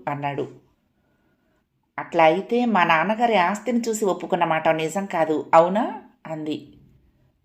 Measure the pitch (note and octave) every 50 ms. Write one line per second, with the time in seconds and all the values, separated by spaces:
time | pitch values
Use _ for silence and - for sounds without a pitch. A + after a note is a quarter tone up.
0 | - D3+ C#3+ C#3+ C#3+ C#3+ C#3 D3 B2+ - - - _ _ _ _ _ _ _ _
1 | _ _ _ _ _ _ _ _ _ _ _ _ _ _ _ _ _ _ - -
2 | D3+ - - E3+ D#3+ D#3+ E3+ F#3+ F#3+ - A#3 A#3+ B3 A#3 G#3 F3+ E3+ D#3+ E3 D#3
3 | E3 G3 A3 G#3+ A#3+ A#3 A3 F#3 F3 F3 G#3 G#3 - B3+ A#3+ A#3 A#3 A3+ G#3+ G#3+
4 | A3 F#3 F3 F3 E3 D#3+ F#3+ F3+ E3+ E3 D#3+ D#3+ D#3 E3 D#3 D#3+ D#3+ D#3 - G3
5 | G3 G3 - E3+ D#3+ D#3 D#3 C#3+ - - - E3 E3+ F3+ F#3+ G#3+ C#4 F4+ - -
6 | - - _ _ - D#3 D#3+ D#3 D3+ D#3 D3 - - - - - - _ _ _
7 | _ _ _ _ _ _ _ _ _